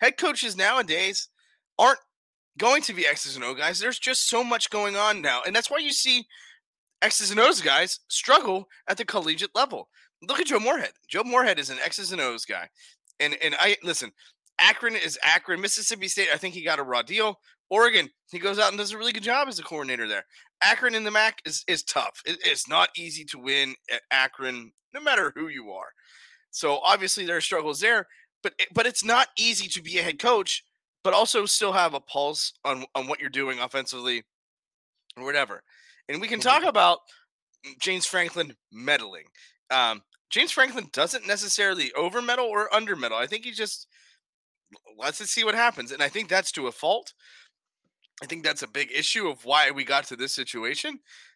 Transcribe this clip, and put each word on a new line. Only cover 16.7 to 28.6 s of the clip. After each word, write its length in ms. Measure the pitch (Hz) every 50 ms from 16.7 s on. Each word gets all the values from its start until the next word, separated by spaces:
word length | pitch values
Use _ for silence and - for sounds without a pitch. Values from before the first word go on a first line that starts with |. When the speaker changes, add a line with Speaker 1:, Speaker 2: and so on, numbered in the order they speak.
| 156 143
Speaker 1:
a 60 | 139
raw 180 | 127 123 120
deal. 360 | 117 120 190 220 214 214 190 - _ _ _ _ _ -
Oregon, 400 | 185 214 233 240 226 185 151 135 _ _ _ _
he 80 | - 175
goes 200 | 175 202 196 202
out 80 | 214 196
and 100 | 196 202
does 140 | 208 202
a 60 | 214 214
really 140 | 220 240
good 120 | 220 226 202
job 240 | 226 240 277 285 269
as 100 | 214 165
a 60 | 156
coordinator 420 | - 165 151 143 131 127 120 113
there. 180 | 107 104 98 - _ _ - - _ _ -
Akron 320 | 180 202 226 240 254 247 226
in 100 | 220 214
the 60 | 208
mac 280 | 208 214 214 220 220 - -
is, 200 | 156 - - -
is 160 | - 175 156
tough. 380 | - - - 143 117 - - - -
It, 140 | 151 175 180 180
it's 240 | 175 143 - - -
not 220 | 156 170 180 - -
easy 280 | 175 170 165 151 156 151
to 120 | 143 - 131
win 360 | 123 135 139 139 139 135 131 - _ -
at 100 | 120 117 - -
Akron, 640 | 135 131 131 135 - - 135 131 127 120 117 117 _ _ _ _ -
no 60 | 277
matter 320 | 302 294 262 214 175 143 -
who 140 | 143 156 160
you 220 | 147 131 113 101
are. 180 | 95 95 90 - - _ _ _ - - - - - _ _ _
So 280 | - - - 147 143 139
obviously 480 | 151 180 202 202 190 175 - 202 185
there 100 | 170 175
are 40 | 165
struggles 360 | 156 - 190 165 156 151 143 147
there, 280 | 190 226 233 214 185 - - - _ _ _ _
but, 120 | - 196 - -